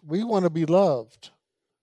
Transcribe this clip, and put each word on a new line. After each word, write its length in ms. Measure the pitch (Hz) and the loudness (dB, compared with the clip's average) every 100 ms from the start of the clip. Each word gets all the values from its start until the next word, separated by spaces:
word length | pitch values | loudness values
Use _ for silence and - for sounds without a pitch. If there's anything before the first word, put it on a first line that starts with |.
We 220 | 151 170 | -8 -6
want 220 | 233 208 180 | -2 0 0
to 40 | |
be 160 | 160 156 | -2 0
loved. 640 | 180 196 131 113 _ - _ _ _ _ _ | 2 2 0 -6 _ -20 _ _ _ _ _